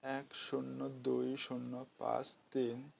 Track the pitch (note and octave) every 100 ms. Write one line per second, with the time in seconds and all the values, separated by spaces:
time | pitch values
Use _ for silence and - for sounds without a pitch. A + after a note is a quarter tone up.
0 | C3+ C3+ C#3 - - C3+ C3 C3 C3+ C3
1 | B2+ B2+ B2+ C3+ - B2+ B2 B2 B2+ _
2 | A#2+ A#2 C3 - _ C3+ B2 A#2+ C#3+ -